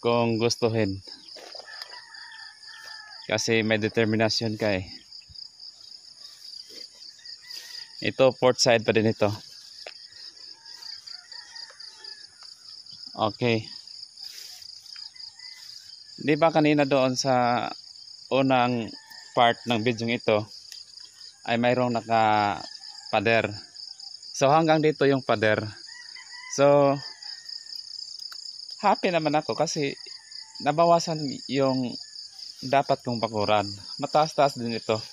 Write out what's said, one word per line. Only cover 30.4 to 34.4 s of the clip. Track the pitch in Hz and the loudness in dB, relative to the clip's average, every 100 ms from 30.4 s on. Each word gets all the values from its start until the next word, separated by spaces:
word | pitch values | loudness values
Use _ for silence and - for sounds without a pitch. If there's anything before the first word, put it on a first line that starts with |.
| - - | -18 -6
nabawasan | 139 147 170 170 170 156 147 117 - | -2 4 6 6 2 -4 -6 -8 -4
yung | 135 135 131 123 120 - - - - - - 131 | 0 2 2 -2 -6 -14 -18 -18 -18 -20 -12 0
dapat | 139 147 139 | 2 2 -2
kong | - 120 | -2 -4
bakuran. | 110 110 101 107 101 101 - - | -2 -2 2 2 0 -8 -16 -10
Mataas-taas | 143 156 156 - | -2 0 0 2